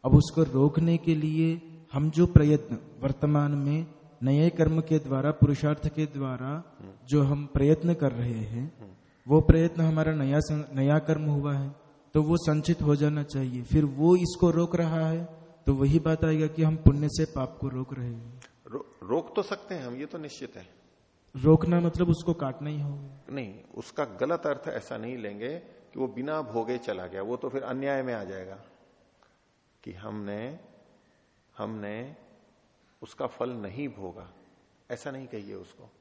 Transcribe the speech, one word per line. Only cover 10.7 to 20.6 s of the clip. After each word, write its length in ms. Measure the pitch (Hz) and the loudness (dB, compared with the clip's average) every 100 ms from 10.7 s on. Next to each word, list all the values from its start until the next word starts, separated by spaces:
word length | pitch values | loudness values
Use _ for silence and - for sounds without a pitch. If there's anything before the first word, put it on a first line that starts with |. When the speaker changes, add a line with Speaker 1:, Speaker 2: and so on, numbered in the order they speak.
Speaker 1:
नया 280 | 135 139 156 | 0 4 4
कर्म 240 | 151 151 | 2 -2
हुआ 280 | 151 143 143 | 0 0 0
है 180 | 139 139 139 - _ _ | -2 -4 -10 -20 _ _
तो 60 | 151 | 0
वो 140 | 151 170 | 4 2
संचित 440 | 165 151 151 170 | 2 0 0 2
हो 140 | 151 | 2
जाना 280 | 143 147 151 | 4 2 0
चाहिए। 380 | 147 135 131 123 | -4 -4 -4 -6
फिर 220 | 117 156 147 | 0 2 2
वो 280 | 135 160 180 | 4 6 6
इसको 320 | 175 - 175 | 4 2 2
रोक 240 | 160 170 | 4 0
रहा 320 | 175 165 160 160 | 0 0 0 0
है 160 | 165 170 - - - - | -2 -6 -14 -20 -6 -2
तो 60 | |
वही 240 | 135 139 160 | 2 4 4
बात 260 | 160 160 | 2 2
आएगा 220 | 160 156 156 | 2 2 0
कि 160 | 156 | 2
हम 120 | 156 160 | 0 6
पुण्य 300 | - 143 147 | 6 6 -2
से 160 | 151 | -2
पाप 320 | 156 139 127 - | -2 -2 -6 -6
को 60 | 139 | -8
रोक 240 | 127 131 | -6 -8
रहे 140 | 127 123 | -8 -10
हैं। 340 | 117 117 123 - _ - | -10 -16 -20 -20 _ -14
Speaker 2:
रो-, 180 | 117 - - | -12 -12 -16
रोक 320 | 92 139 - | -4 -2 -2
तो 60 | - | -6
सकते 320 | 185 196 - | -4 -8 -10
हैं 100 | 180 | -10
हम, 100 | 123 | -10
ये 100 | 123 | -10
तो 120 | 151 170 | -10 -12
निश्चित 380 | 151 - 120 | -12 -12 -14
है। 120 | - | -14